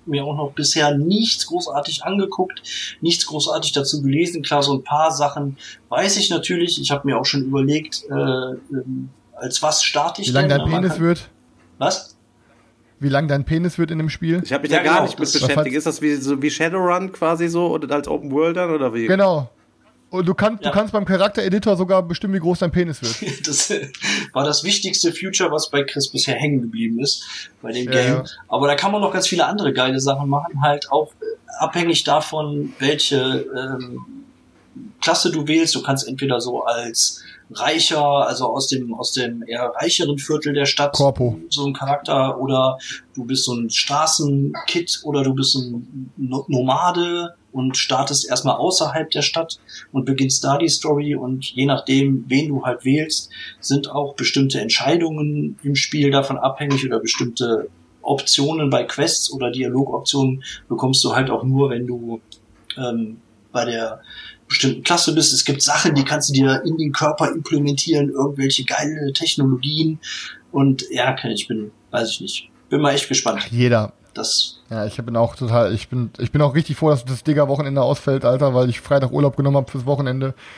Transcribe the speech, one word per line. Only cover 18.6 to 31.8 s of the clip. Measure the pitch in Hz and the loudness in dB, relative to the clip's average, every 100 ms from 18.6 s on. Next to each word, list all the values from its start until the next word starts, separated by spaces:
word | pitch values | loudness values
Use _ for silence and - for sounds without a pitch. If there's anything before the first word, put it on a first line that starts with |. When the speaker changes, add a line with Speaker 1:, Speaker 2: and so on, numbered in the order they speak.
| 180 | -2
Speaker 3:
oder | 156 131 | 0 0
wie? | 113 113 | 0 2
Speaker 2:
Genau. | 190 190 160 127 - _ _ _ _ _ | 4 4 2 -2 -12 _ _ _ _ _
Und | 185 175 | -2 0
du | |
kannst, | 170 208 226 | 2 0 0
Speaker 1:
Ja. | 147 | -2
Speaker 2:
du | 185 | 0
kannst | 214 | 0
beim | 214 | -2
Charaktereditor | 180 190 202 214 196 - 220 185 | 0 2 2 0 0 2 2 2
sogar | 185 190 | 2 2
bestimmen, | 175 175 196 | 2 -4 -2
wie | 190 | 0
groß | 165 175 | 0 0
dein | 175 | 0
Penis | 180 170 143 | 2 0 -2
wird. | 120 113 214 139 | -6 -6 -6 -6
Speaker 1:
<laughs> | 151 | -4
Das | 143 - 202 135 - - 202 - | -2 0 -2 -4 -6 -2 -2 -2
war | 131 | -2
das | 147 143 | 0 0
wichtigste | 170 202 185 - 170 | 0 0 0 0 0
Feature, | 170 185 - 170 | -2 -4 -2 0
was | 151 - | 0 0
bei | 143 | -2
Chris | 139 147 139 | -2 -2 -2
bisher | - - - | -2 -2 0
hängen | 151 139 | 2 0
geblieben | 117 113 113 117 | 0 -2 -2 0
ist, | 147 - - - - - | 0 -2 -6 -12 -14 -14
bei | 117 | -8
dem | 120 123 | -6 0
Speaker 2:
Ja, | |
Speaker 1:
Game. | 131 127 131 | 2 2 2
Speaker 2:
ja. | 131 - - | -2 -12 -4
Speaker 1:
Aber | 127 143 | 0 2
da | 143 | 2
kann | 196 | 2
man | 208 | 2
noch | 190 | 0
ganz | 190 180 | 0 0
viele | 175 139 | 2 2
andere | 208 156 | 2 0
geile | 127 131 135 | 2 2 2
Sachen | 135 139 143 | 0 0 2
machen, | 143 - 139 | 0 -2 0
halt | 147 147 - | 2 2 0
auch, | 143 151 - | 0 0 -6
äh, | - - - - | -10 -10 -12 -4
abhängig | 160 175 | -2 0